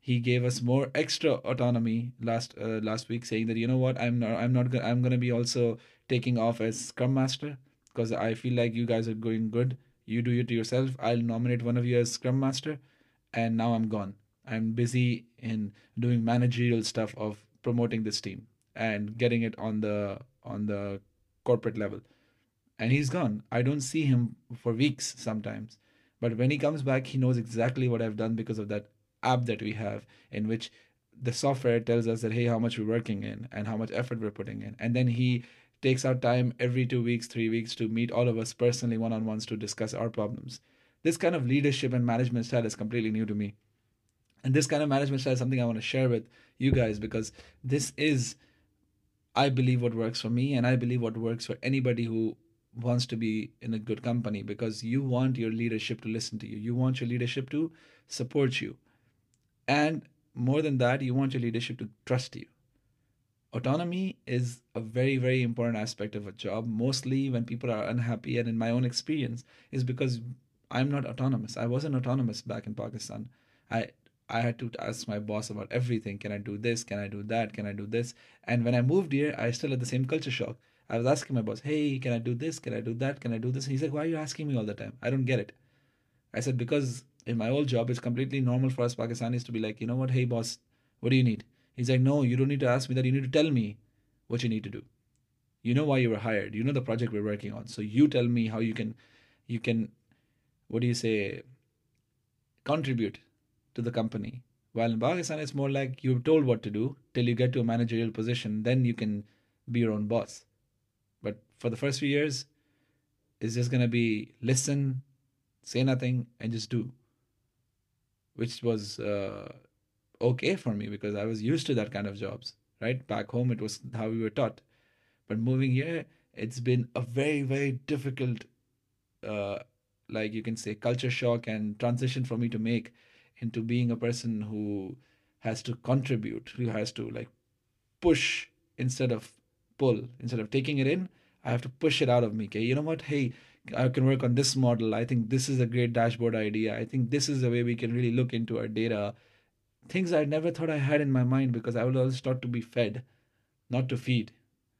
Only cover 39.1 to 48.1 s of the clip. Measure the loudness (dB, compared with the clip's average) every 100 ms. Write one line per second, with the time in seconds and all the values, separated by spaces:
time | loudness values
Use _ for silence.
39.1 | 0 -2 -4 -4 -6 -6 -4 -4 -2 -4
40.1 | -2 -4 -4 -10 -16 _ _ _ _ 0
41.1 | 2 2 2 2 4 4 2 0 2 2
42.1 | 2 2 0 0 0 0 -2 -2 0 0
43.1 | 0 0 0 -2 -6 _ _ _ _ _
44.1 | _ _ _ 2 4 4 2 2 2 2
45.1 | 0 0 0 2 0 0 -2 -2 2 2
46.1 | 2 -2 _ _ _ 4 4 4 0 -2
47.1 | -4 -4 -8 -20 _ -2 -2 -2 0 2